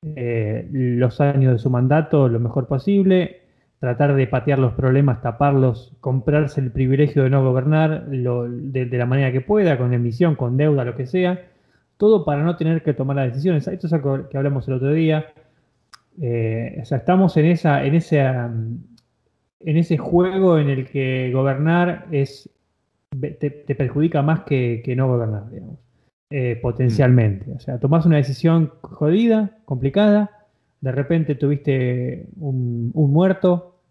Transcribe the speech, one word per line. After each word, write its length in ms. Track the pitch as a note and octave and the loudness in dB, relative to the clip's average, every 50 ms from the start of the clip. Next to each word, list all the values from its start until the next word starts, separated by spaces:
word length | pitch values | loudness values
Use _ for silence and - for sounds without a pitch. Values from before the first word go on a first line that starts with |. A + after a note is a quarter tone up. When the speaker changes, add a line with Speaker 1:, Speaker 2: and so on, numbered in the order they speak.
| - D#3 D3+ | -14 -14 -10
Speaker 1:
eh, 540 | C#3+ B2 A#2+ A#2+ A2+ A2 G#2 G#2+ A2+ A2+ - | -8 -6 -4 -2 -2 -2 -2 -4 -6 -8 -8
los 520 | - C3+ B2+ B2 B2 A#2+ B2 B2+ - - D3 | -4 -2 -2 0 0 2 0 0 2 2 0
años 320 | C#3+ C#3 C3+ C3+ C3 B2+ | 2 2 4 4 4 2
de 40 | A2+ | 2
su 120 | A2+ C3+ | 0 0
mandato 580 | B2+ B2 B2 C3 C#3+ D#3 D#3+ D#3 - D3+ C3+ B2+ | 0 2 2 4 2 2 2 2 2 4 4 4
lo 100 | A#2 A#2 | 2 0
mejor 280 | A#2+ A#2 - C#3+ B2+ - | -2 -2 -2 -4 -4 -2
posible, 760 | C#3+ C3+ - - G3+ G3 F#3+ F#3+ F#3 F#3 F3 - - - _ _ _ _ _ _ _ _ | -4 -4 0 2 2 4 4 4 4 2 2 -2 -6 -16 _ _ _ _ _ _ _ _
tratar 360 | - B2+ B2 A2+ D3 C#3+ C#3+ | -4 -4 0 0 2 2 4
de 120 | C#3 C3 | 2 2
patear 320 | - - B2+ A#2+ - C#3+ C3 | 2 0 -2 0 0 0 2
los 140 | C3 B2 G#2+ | 2 0 0
problemas, 480 | - C3 C3 B2+ C#3 C#3+ C#3+ B2 - | 0 0 2 2 4 4 2 2 0
taparlos, 760 | - A#2+ A2+ - C#3+ C#3+ C#3 C3+ C3 B2+ A#2+ A2 - - - _ | -4 -6 -2 0 0 2 4 4 2 2 0 -2 -8 -20 -20 _
comprarse 600 | - C#3 B2+ C3+ - - D3 D3+ D#3 C3+ - - | -6 -4 -4 -2 -2 0 0 2 0 0 -2 -4
el 100 | C3+ B2+ | -6 -4
privilegio 540 | A2+ - C3+ B2+ C3 C#3 D3+ C#3+ - C#3+ C3+ | -2 -2 0 0 2 2 2 2 2 2 2
de 60 | C3 | 2
no 140 | C3+ C#3 C3 | 2 2 2
gobernar, 640 | C3 B2+ C3 B2+ D3 D#3 D#3 D#3+ D#3 D#3 D#3 - - | 2 0 0 0 2 2 2 2 0 0 -4 -6 -8
lo, 380 | C#3 C3 B2 B2 B2 B2 A#2+ A#2+ | -8 -4 -4 -2 -2 -4 -4 -6
de, 380 | A#2+ B2 - C3+ C3+ C3 B2+ | -8 -10 -10 -6 -4 -4 -4
de 120 | A#2+ B2 B2 | -2 -2 -2
la 80 | B2 | -2
manera 260 | A#2+ B2+ C#3 C#3 C3 B2 | 0 0 0 0 0 0
que 100 | A#2 - | -2 -2
pueda, 340 | - G#3 G#3+ G3+ F3 D3 | 0 0 2 4 2 2
con 160 | B2 B2+ B2 B2 | 2 0 0 0
emisión, 420 | A#2+ A#2+ A#2+ A#2 A#2+ F3 E3+ D#3 | 0 -2 -2 0 0 2 2 2
con 220 | - C3+ A#2+ B2 | 0 -2 -2 0
deuda, 280 | C3 D3 D#3 D3 C#3 B2 | 0 2 2 2 0 0
lo 120 | A#2+ A#2+ | -4 -6
que 100 | B2 C3+ | -8 -10
sea, 440 | C3 - F#3 F3+ F3+ F3+ F3+ - - _ _ _ _ _ _ _ _ _ _ | -4 -2 -2 0 0 -2 -4 -8 -18 _ _ _ _ _ _ _ _ _ _
todo 260 | G3+ G#3 A3 G3+ D#3 | 2 4 4 4 2
para 180 | D3+ D3 C#3+ D3+ | 0 -2 0 0
no 140 | E3+ F3 | -2 -2
tener 260 | - E3 D#3+ E3 E3 - | 0 0 0 0 0 0
que 120 | D#3+ C#3 | -2 -2
tomar 220 | - C3 C3 C#3 | -2 -2 -4 -2
las 120 | C#3 C3+ B2+ | -2 -2 -2
decisiones. 400 | A#2 C3+ C#3+ F#3+ F3 D3+ C3+ - | -2 -2 -2 0 0 0 -2 -4
Esto 180 | F#3+ F#3 - | -8 -8 -4
es 60 | E3+ E3 | -2 -2
algo 360 | D#3+ C#3 C#3 C3+ C3+ - - | -2 0 -2 -4 -4 -6 -8
que 80 | - | -6
hablamos 300 | C#3 C#3 C#3+ C#3 C3 - - | -4 -2 -2 -2 -4 -4 -4
el 60 | C3+ | -4
otro 180 | B2+ B2+ C3+ D3 | -2 0 0 0
día. 340 | D#3+ D#3+ D#3+ D#3 D3+ D#3 - _ _ _ _ _ _ _ _ _ _ _ _ _ - _ _ _ - | 2 2 2 0 0 -2 -6 _ _ _ _ _ _ _ _ _ _ _ _ _ -20 _ _ _ -8
Eh, 580 | D#3 B2 A#2+ A#2 A2+ A2+ A2 A2+ A#2 A#2 - - | -6 -4 -2 -2 -2 -2 -2 -4 -6 -8 -10 -12
o 40 | A#2+ | -8
sea, 140 | - C#3+ B2+ | -6 -6 -4
estamos 380 | - - F3 F#3 F#3+ F3 - | 0 2 2 4 4 2 2
en 80 | E3 D3+ | 2 2
esa, 400 | D#3+ F3 E3 - D#3+ C#3+ C#3 C3+ | 2 2 2 2 0 0 0 0
en 100 | C3+ C#3+ | 0 0
ese, 320 | E3 D#3+ - - D3 C#3 | 0 0 2 0 2 2
um, 520 | C3 B2+ B2+ A#2+ A#2+ A#2 A2+ A2+ A2 A#2 - - - - - _ _ _ _ _ _ _ _ _ _ _ _ | 2 0 -2 -4 -6 -6 -6 -6 -6 -8 -12 -14 -18 -20 -20 _ _ _ _ _ _ _ _ _ _ _ _
en 160 | - E3 D3+ | -6 -2 0
ese 220 | E3 E3+ D#3+ E3+ C#3+ | 0 0 0 -2 -4
juego 600 | - - - F3 F3+ F#3 F#3 F#3+ F#3+ F#3 E3+ D#3 | -2 0 2 2 2 2 2 2 2 4 4 4
en 120 | D3 C#3 | 2 0
el 180 | C#3 C3 C3 C3 | 0 -2 -4 -6
que 420 | - C#3 C3+ C3 C3 B2+ B2+ B2+ B2 | -4 -4 -2 -2 -2 -2 -2 -2 -2
gobernar 760 | C3 C3 C#3 C3+ C3+ D3 D#3+ E3+ F3 F3 F3 E3+ - - - | 0 0 0 0 0 0 0 2 2 2 0 -2 -6 -10 -6
es, 380 | E3 C#3+ C#3 C3+ - - - - _ _ _ _ _ _ _ _ _ _ _ _ - C3+ | -2 -2 -2 -2 -6 -16 -20 -20 _ _ _ _ _ _ _ _ _ _ _ _ -10 -8
te, 300 | B2+ - - - - D3 | -8 -8 -8 -6 -6 -6
te 240 | C#3+ - - - C#3 | -6 -8 -6 -6 -4
perjudica 480 | - C#3 B2 - C#3+ D3+ E3 E3 D3+ C#3 | -2 -2 -2 0 0 0 0 2 2 2
más 180 | D3+ D#3+ D#3+ | 2 0 0
que, 420 | - - D3 C3 B2 A#2+ A#2 A2+ A#2 | -2 -2 -2 0 0 -2 -2 -4 -4
que 140 | - B2+ | -4 -2
no 120 | B2+ C3 C3 | 0 0 0
gobernar, 420 | B2+ A#2+ A#2 A2 G#2+ G#2 G#2 A2+ | 0 0 0 -2 -4 -6 -8 -12
digamos, 280 | - - - G#3+ - - _ _ _ _ _ _ _ _ _ _ | -16 -16 -16 -16 -18 -20 _ _ _ _ _ _ _ _ _ _
eh, 280 | D3 C#3+ B2+ B2 A#2 A#2 | -6 -4 -2 -2 -4 -4
potencialmente. 920 | A#2+ B2 A#2 - B2+ B2 A2+ G#2+ C#3 B2 B2 B2 A2+ G#2+ G2+ F#2+ - - | -4 -6 -2 0 0 0 2 2 4 4 6 6 4 2 0 -2 -8 -12
Speaker 2:
Mm. 60 | B2 | -12
Speaker 1:
O 40 | - | -12
sea, 180 | - - C3 A#2+ | -10 -10 -10 -4
tomás 280 | - C3+ D3 E3 D#3+ | 0 2 2 4 4
una 100 | E3+ D#3+ | 4 4
decisión 560 | D3 C#3 B2+ C3+ - - E3 E3 E3 D#3+ C#3+ - _ | 4 2 0 -4 -2 0 2 2 2 2 0 -4 _
jodida, 800 | _ - - - D3+ D3+ E3 G3+ A#3 A#3 A3 A3 G#3+ G3 - _ _ | _ -20 -8 -4 0 2 2 2 4 2 2 2 0 -2 -6 _ _
complicada, 640 | - C#3 B2+ A#2+ C#3 C3+ G3 G#3 G#3+ G#3 G#3 G#3 G3+ _ - _ _ _ _ _ _ _ _ - | -8 -6 -4 -4 -2 0 2 4 4 4 2 2 -2 _ -16 _ _ _ _ _ _ _ _ -6
de 100 | C3+ B2 | -6 -4
repente 420 | B2+ C#3 B2 E3+ E3 D#3+ C#3 D3 | -4 -2 0 0 0 0 0 -2
tuviste 920 | C3 - C#3 D3 C#3+ - - C3+ C3 B2+ B2 B2 B2 B2 B2+ C3 - - - - G3 | -2 0 0 0 0 0 -2 0 0 0 -2 -2 -2 -4 -6 -8 -10 -14 -18 -16 -12
un, 520 | D#3+ C#3+ C3 C3 B2 A#2+ A#2+ A#2+ A#2 A#2 - | -8 -6 -4 -4 -4 -4 -4 -4 -6 -6 0
un 160 | D#3 D#3 C#3 | 0 2 4
muerto 720 | C#3 D#3 F3+ F#3+ F#3 F#3 - F#3 F3+ F3 F3 - _ _ _ _ | 4 4 4 2 2 2 2 2 2 2 -2 -10 _ _ _ _